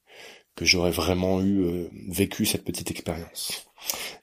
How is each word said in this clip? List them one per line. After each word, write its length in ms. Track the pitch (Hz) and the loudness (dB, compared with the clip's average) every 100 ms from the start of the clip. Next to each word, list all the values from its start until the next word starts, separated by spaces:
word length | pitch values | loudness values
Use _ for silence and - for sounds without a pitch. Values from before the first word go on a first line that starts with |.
| _ - - - _ | _ -20 -20 -20 _
que 100 | - | -2
j'aurai 260 | 85 92 87 | 2 4 4
vraiment 500 | 85 90 90 92 92 | 2 2 2 4 4
eu, 200 | 98 98 | 4 4
euh, 260 | 87 87 85 - 101 | 2 0 -4 -10 -4
vécu 380 | 90 98 - 104 | 0 0 2 0
cette 180 | - | 0
petite 260 | - - - | -4 -6 -6
expérience. 760 | - - 82 82 - - - - - - - - - | -6 -6 -6 -8 -10 -8 -8 -12 -8 -6 -6 -8 -12